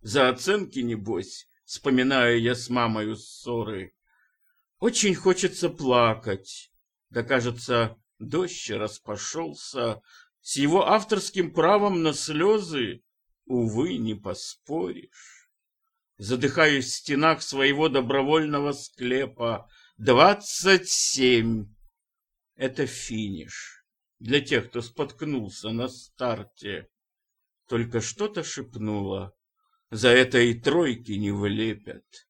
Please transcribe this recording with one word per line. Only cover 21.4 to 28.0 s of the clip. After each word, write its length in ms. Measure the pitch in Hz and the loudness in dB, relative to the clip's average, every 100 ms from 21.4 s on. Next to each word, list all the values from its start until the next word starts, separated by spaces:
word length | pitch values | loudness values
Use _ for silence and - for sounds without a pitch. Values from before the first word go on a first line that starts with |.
| 113 110 104 - - _ _ _ _ _ _ _ | 2 -2 -6 -18 -20 _ _ _ _ _ _ _
Это 320 | 131 131 139 | -6 -4 -6
финиш 960 | - - 113 104 92 - - - - _ _ _ _ | -6 -8 -6 -6 -8 -12 -16 -18 -20 _ _ _ _
для 220 | 117 143 | 0 0
тех, 280 | 143 131 - | 2 -2 -2
кто 140 | 123 | -8
споткнулся 880 | 117 - 143 - 156 139 101 - 107 | -8 -8 -8 -6 -6 -4 -6 -10 -8
на 160 | 113 127 | -6 -6
старте. 1000 | - - _ 123 110 101 _ 104 90 - _ _ _ _ _ _ _ _ | -10 -20 _ -6 -4 -10 _ -10 -10 -12 _ _ _ _ _ _ _ _
Только 320 | 120 117 117 | -4 -2 -4